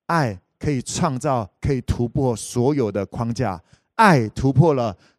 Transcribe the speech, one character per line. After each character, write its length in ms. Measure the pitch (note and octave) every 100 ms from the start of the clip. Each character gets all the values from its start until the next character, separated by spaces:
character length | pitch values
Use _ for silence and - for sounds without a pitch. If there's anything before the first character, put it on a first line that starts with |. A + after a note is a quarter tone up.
| -
爱 320 | E3+ B2+ F#2 _ _
可 120 | D3+
以 120 | C3+
创 360 | - - E3+ B2+
造， 320 | D3 B2+ G2+ _
可 120 | -
以 80 | C3
突 260 | - - A#2+
破 300 | C3+ C3 A2
所 380 | - B2 B2
有 180 | D3 A2
的 140 | G2+ F#2+
框 260 | - A#2
架， 300 | A2+ A2+ F2 - _ _
爱 340 | - G#3+ D3 G#2+
突 240 | - C3+
破 220 | C3 E3
了 200 | C3+ A#2 F#2 _